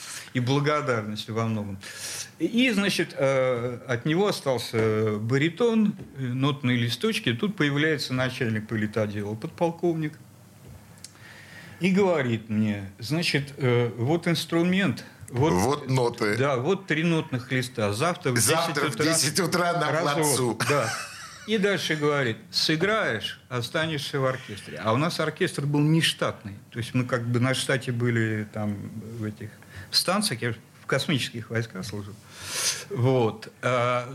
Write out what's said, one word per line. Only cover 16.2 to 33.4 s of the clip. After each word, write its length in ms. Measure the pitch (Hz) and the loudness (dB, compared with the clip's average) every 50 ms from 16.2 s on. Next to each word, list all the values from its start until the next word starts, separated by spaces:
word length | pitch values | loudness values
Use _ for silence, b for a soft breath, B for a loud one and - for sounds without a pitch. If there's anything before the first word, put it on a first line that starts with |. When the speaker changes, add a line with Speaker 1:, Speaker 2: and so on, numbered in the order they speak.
| 113 104 104 | 0 2 2
Speaker 1:
да, 200 | 120 135 143 139 | 2 2 2 2
вот 280 | 120 127 165 196 190 - | 2 2 0 0 0 0
три 180 | - 160 151 160 | -2 0 2 2
нотных 480 | 175 165 156 147 - 131 123 - - | 2 2 2 0 -2 -4 -6 -4 -2
листа. 400 | 135 127 123 127 - - 107 101 101 | -2 -2 -2 -2 -2 0 0 0 2
Завтра 380 | 107 151 175 175 - - 143 | 2 0 0 0 0 -2 0
в 60 | 123 | 2
Speaker 2:
Завтра 360 | 117 117 117 156 165 170 175 151 | 2 4 4 4 2 2 0 0
Speaker 1:
десять 180 | 143 139 151 | 0 0 0
Speaker 2:
в 40 | 139 | 0
Speaker 1:
утра 100 | 120 151 | 0 2
Speaker 2:
десять 340 | 156 165 160 170 160 156 196 | 2 4 2 2 2 2 0
утра 340 | 180 160 - 170 175 170 170 | 0 2 2 2 2 2 2
на 180 | 160 151 147 | 2 0 0
Speaker 1:
развод. 220 | 143 160 170 143 147 | 0 2 2 2 2
Speaker 2:
плацу. 440 | 165 151 147 131 120 127 120 107 - - - | 2 2 2 2 2 2 0 0 0 2 2
Speaker 1:
Да. 240 | 147 143 113 - - - - - - - - - - - - | 2 2 2 0 -2 -6 -8 -12 -14 -16 -16 -16 -16 -14 -4
И 100 | 208 214 | 0 0
дальше 380 | 220 185 208 196 165 - - 160 | 2 4 2 2 0 0 -2 0
говорит: 420 | 151 147 147 147 143 131 117 110 - - - | 2 2 2 2 2 2 0 -2 -4 -10 -6
«Сыграешь, 920 | - - - - 160 156 180 196 220 220 185 143 117 104 - - - - - - | -2 0 2 2 2 2 2 2 2 2 2 0 0 -2 -4 -6 -10 -10 -12 -6
останешься 720 | 127 123 117 - - 160 156 165 156 143 143 - - 139 | -4 -4 -4 -2 -2 -2 0 0 -2 -4 -4 -4 -2 0
в 60 | 135 | 2
оркестре». 520 | 131 131 127 - - 104 - - - 73 | 2 0 -2 -8 -12 -12 -12 -12 -12 -10
А 160 | 76 92 113 110 | -2 0 2 2
у 40 | |
нас 220 | 131 156 175 175 - | 4 2 0 0 0
оркестр 460 | 160 156 156 - 185 160 - - 139 | -2 -2 0 0 -2 -2 0 -2 -2
был 140 | 143 143 147 | 0 2 2
нештатный. 720 | 147 151 160 165 156 - - - 160 120 - - - 101 98 - - - | 4 4 4 4 4 2 0 0 -2 -2 -2 -6 -10 -12 -12 -12 -16 -10
То 60 | - | -8
есть 160 | 123 117 - - | -6 -6 -2 0
мы 120 | 127 120 | 0 0
как 220 | 123 131 120 117 | 2 0 0 0
бы 120 | 120 120 120 | 0 2 2
на 140 | 120 131 131 | 4 2 2
штате 360 | - - - 143 - - 135 | 0 0 0 0 0 0 -2
были 560 | 120 120 123 123 117 113 113 110 110 107 107 107 - | -2 0 0 2 2 2 2 2 0 -2 -4 -6 -6
там 240 | 107 104 104 104 104 101 104 104 110 107 110 117 117 | -4 -4 -4 -4 -4 -8 -10 -10 -12 -12 -12 -8 -6
в 40 | 110 | -6
этих 260 | 107 107 - 107 110 - - B B B B B B | -6 -6 -8 -14 -16 -16 -20 B B B B B B
станциях, 520 | - - - - 180 208 208 - 143 - - | -2 0 2 2 2 2 2 0 -2 -2 -2
я 100 | 120 110 | -4 -4
в 320 | - - - - - - | -6 -12 -20 -20 -14 -4
космических 640 | - 147 135 - - 160 117 - - - 120 110 - | 0 0 0 2 2 0 0 0 -4 -6 -10 -10 -4
войсках 360 | 113 113 113 - - - 92 | -2 -4 -4 -4 -8 -10 -10
служил. 280 | - 104 101 101 104 98 - B B B B B B B B B B B B B B | -8 -8 -8 -10 -10 -14 -16 B B B B B B B B B B B B B B
Вот. 600 | - 127 120 131 131 127 117 107 98 110 | -2 2 2 4 4 4 2 2 0 -4